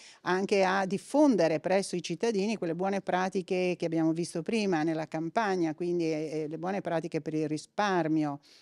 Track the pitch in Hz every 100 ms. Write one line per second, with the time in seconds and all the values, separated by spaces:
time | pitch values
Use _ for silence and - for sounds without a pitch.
0 | - - - 180 196 202 185 196 190 196
1 | - 277 302 208 160 156 175 190 190 175
2 | - 170 233 208 202 220 175 170 190 196
3 | - 180 185 190 175 185 180 175 165 165
4 | 160 165 170 170 160 220 208 165 160 160
5 | 160 160 165 226 214 185 165 151 180 175
6 | 165 156 156 151 151 160 170 196 175 165
7 | 165 160 151 156 151 151 - - 208 185
8 | 156 156 151 143 - -